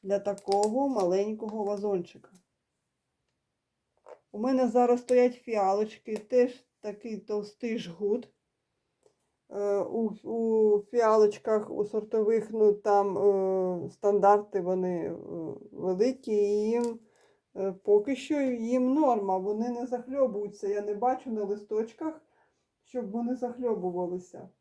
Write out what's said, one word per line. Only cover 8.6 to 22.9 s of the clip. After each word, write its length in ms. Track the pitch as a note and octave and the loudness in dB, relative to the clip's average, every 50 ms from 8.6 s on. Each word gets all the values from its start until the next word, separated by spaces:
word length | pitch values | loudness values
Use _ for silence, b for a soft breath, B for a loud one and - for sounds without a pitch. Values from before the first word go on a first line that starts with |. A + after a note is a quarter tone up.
| _ _ _ _ _ _ _ _ _ _ _ _ _ _ _ _ _ _ | _ _ _ _ _ _ _ _ _ _ _ _ _ _ _ _ _ _
Е, 280 | - G3+ G3+ G3+ G3+ | -8 -4 -2 0 0
у, 320 | G3+ F#3 - - A3+ A3+ G#3+ F#3+ - - | 0 0 -2 -2 -2 -2 -2 -4 -8 -8
у 580 | - A3+ A#3 A3+ A3+ A3 A3 A3 G#3+ G#3 G#3 | -6 -4 -2 0 2 4 4 4 4 4 2
фіалочках, 920 | G#3 _ - A#3+ A#3 A3 A3 A3 G#3+ G#3 G#3 - _ A#3+ A3 G#3+ G#3+ A3 | 0 _ 0 2 4 4 6 6 6 4 2 -2 _ 0 0 0 0 -4
у 140 | - - G#3 | -4 -4 -4
сортових, 600 | G#3 - A3 G#3 G#3+ - A3 G#3+ G#3 A3+ A3 G#3+ A3 | -4 -4 -6 -6 -2 -2 0 2 2 2 0 0 -2
ну, 220 | A3 A3 G#3+ G#3 G3+ | 0 4 4 4 4
там, 440 | G#3 _ G#3+ G3+ G3+ G3+ G3+ F#3 | 4 _ 2 4 4 4 2 0
е, 720 | - G3 G3+ G3+ G3 F#3+ F#3+ F#3+ F#3+ F#3 F#3 F3+ F3 - F3+ | 2 4 4 4 4 2 0 0 0 0 0 -2 -4 -6 -10
стандарти, 720 | - _ - G3+ G3+ G3+ F#3+ G3 G#3 G#3 G#3 - - G3+ | -12 _ 0 2 2 6 6 6 6 6 2 -2 -4 -4
вони, 460 | F3 F3 F#3 F#3 F#3 F3+ F3+ E3+ E3 | -2 0 0 0 0 -2 -2 -2 -4
е, 80 | E3+ E3+ - - - E3+ E3+ D#3+ D#3 - - - - | -6 -8 -8 -10 -12 -10 -10 -8 -10 -10 -12 -16 -18
великі, 600 | - - - F3+ F#3 F3+ A3 B3+ B3+ - - - | -12 -6 -4 -4 0 2 2 0 0 -4 -4 -2
і 380 | G#3+ G#3 G#3 G3+ G#3 G#3 G#3+ A3 | 0 2 2 2 2 0 0 0
їм, 300 | A3+ A#3+ A#3+ A#3 A3+ A3+ b b b b b b b b b b _ | 0 0 -2 -4 -6 -10 b b b b b b b b b b _
е, 160 | F#3+ F#3+ G3 | -6 -6 -6
поки 440 | F#3 F#3 _ - G#3 G#3 G#3 C#4 C4+ | -6 -6 _ 4 4 4 4 2 -4
що 260 | C4 - - D4+ D4 | -4 -2 -4 -2 0
їм 520 | C#4 C4 B3 A#3 A3+ A3+ B3 B3+ B3+ B3+ C4+ | 0 0 0 -2 -2 0 0 2 2 2 2
норма, 440 | D4+ D#4 C4+ A#3+ G#3 G3 G3 F#3+ | 4 4 4 4 2 0 0 -2
вони 320 | F#3+ F#3 G3+ G#3 G#3+ A3+ B3 | 0 0 -2 -2 -2 -2 -4
не 180 | A#3+ A#3+ A#3+ | -4 -6 -6
захльобуються. 800 | A#3+ B3 A#3 A#3 C4 C4 C#4 C4+ A3+ F#3+ G#3 G#3 G3+ G3+ - - | -6 -6 -8 -8 -6 0 0 0 0 0 -4 -8 -8 -10 -8 -6
Я 140 | G3 G3+ G#3 | -4 -4 -4
не 120 | G#3 G#3 G#3 | -4 -4 -6
бачу 380 | G3+ A#3+ B3+ C4 B3+ - C4 | -2 0 0 0 -2 -6 -8
на 120 | A3+ G#3+ G#3 | -6 -6 -4
листочках, 800 | F#3+ G#3 G#3 G#3 _ G#3+ G#3+ A3+ A3+ - _ D#4+ D#4+ D#4 - _ _ _ _ _ _ _ _ _ _ _ _ _ _ | -4 -6 -8 -8 _ -4 -4 -4 -4 -8 _ -8 -8 -8 -10 _ _ _ _ _ _ _ _ _ _ _ _ _ _